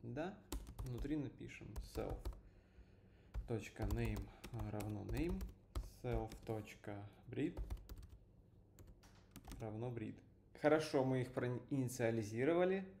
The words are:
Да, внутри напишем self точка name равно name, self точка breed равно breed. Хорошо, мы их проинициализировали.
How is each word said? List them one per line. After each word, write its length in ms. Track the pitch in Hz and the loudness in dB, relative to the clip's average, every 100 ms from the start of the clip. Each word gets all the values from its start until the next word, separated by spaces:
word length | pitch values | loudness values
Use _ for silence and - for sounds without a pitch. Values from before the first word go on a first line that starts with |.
Да, 340 | 117 123 170 202 - - - - | -6 -4 -4 -6 -8 -8 -8 -8
внутри 360 | 127 120 131 151 | -4 -2 0 0
напишем 520 | 127 - - - - 104 - - | 0 -6 -12 -10 -10 -10 -6 -4
self 220 | 101 - - - - - - - - - - - - - - | -2 -4 -6 -8 -14 -20 -20 -20 -20 -20 -20 -20 -6 -6 -2
точка 360 | 113 - - | -2 -4 -4
name 440 | 101 110 117 104 98 - - 117 107 | 0 2 2 0 -4 -12 -10 -6 -4
равно 320 | 104 104 104 98 | -2 -2 -4 -2
name, 360 | 120 165 190 - - - - - - | -2 0 -2 -4 -12 -8 -6 -6 -6
self 280 | 127 113 110 - - | 0 0 0 -6 -4
точка 500 | 110 104 - - 101 101 - - | -4 -4 -10 -8 -8 -10 -16 -8
breed 300 | 117 156 - - - - - - - - - - - - - - - - - - - - - | -2 -2 -2 -6 -6 -8 -14 -14 -16 -20 -20 -20 -20 -20 -20 -20 -20 -20 -20 -18 -16 -10 -6
равно 300 | 110 107 120 | -4 -2 -4
breed. 260 | 117 107 - - - - - | -2 -4 -6 -16 -20 -20 4
Хорошо, 440 | 151 156 156 143 131 | 8 8 6 4 6
мы 160 | 131 | 4
их 100 | 120 | 2
проинициализировали. 1500 | - 123 120 - 139 123 120 113 113 104 113 135 170 185 190 190 - | 0 0 0 0 2 2 4 4 4 2 4 6 8 6 4 -2 -12